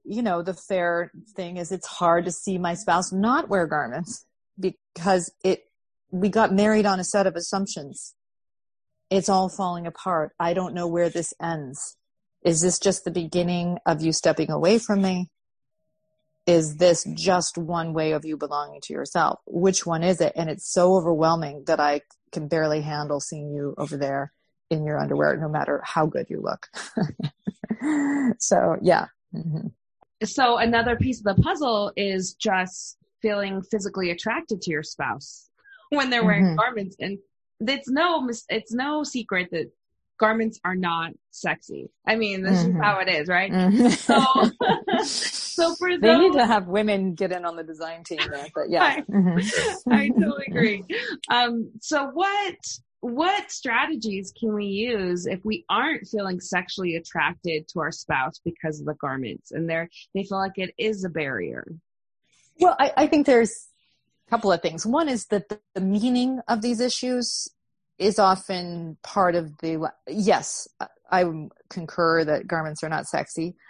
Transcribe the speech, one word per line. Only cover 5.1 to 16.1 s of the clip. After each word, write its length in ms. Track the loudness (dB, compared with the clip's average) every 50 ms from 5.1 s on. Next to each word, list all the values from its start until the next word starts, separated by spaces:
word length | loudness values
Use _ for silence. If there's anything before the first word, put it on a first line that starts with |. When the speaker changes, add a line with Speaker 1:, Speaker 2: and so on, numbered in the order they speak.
| 2 2 0 -4 _ _ 0
Speaker 1:
it, 200 | 0 0 0 _ _ _ _ _ _ _ _ _ -8
we 180 | -4 0 0 2
got 240 | 4 4 4 4 4
married 320 | 4 4 6 6 4 4
on 140 | 4 2 0
a 40 | -2
set 220 | -2 0 2 2
of 100 | 2 0
assumptions. 800 | -2 -6 -4 -2 -2 -2 -4 -6 -10 -10 -12 -14 -16 -16 -18 -20 _ _ _ _ _ _ _ _ _ _ _ _ _ _ _ _ _ _ 0
It's 200 | 0 2 4 4
all 200 | 4 4 2 0
falling 380 | -2 -4 -4 -4 -4 -6 -8
apart. 460 | -10 -10 -8 -4 -2 0 0 -2 -2 _ -2
I 140 | 0 0 0
don't 200 | 0 -2 -4 -4
know 120 | -4 -4
where 220 | -2 0 2 0 0
this 240 | 0 -2 -6 -6 -8 -6
ends. 560 | -6 -4 -4 -4 -6 -10 -10 -12 -14 -14 -14 _ _ _ _ _ _ _ _ _ 0
Is 180 | 2 2 4
this 160 | 4 2 2 2
just 240 | 2 0 0 0 -4
the 80 | -4
beginning 680 | -4 -4 -4 -2 0 0 0 0 0 0 -2 -2 -4 -2 0
of 160 | 0 0 2
you 100 | 2 0
stepping 400 | 0 2 2 2 2 2 0 -2
away 260 | 0 2 4 4 4
from 240 | 4 2 2 2 2
me? 280 | 2 2 0 -2 -4 -6 _ _ _ _ _ _ _ _ _ _ _ _ _ _ _ _